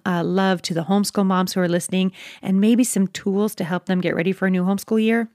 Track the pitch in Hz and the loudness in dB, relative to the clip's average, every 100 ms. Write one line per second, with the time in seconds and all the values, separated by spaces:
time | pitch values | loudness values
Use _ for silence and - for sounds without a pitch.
0 | 196 175 170 185 190 180 - 165 165 202 | -2 -2 0 0 2 0 -2 -4 0 0
1 | 196 208 190 185 185 190 175 175 - 185 | 0 0 2 2 0 0 0 0 0 0
2 | 185 - - - 196 190 214 240 247 190 | -2 -4 -20 -10 -2 2 4 4 2 0
3 | 185 - 202 196 214 - 160 180 - 185 | -2 -2 -4 0 -2 -2 -4 -4 -2 -2
4 | 170 - 180 185 190 185 185 202 - 220 | 0 0 -2 0 0 0 0 -2 -2 0
5 | 220 233 226 | 2 0 -2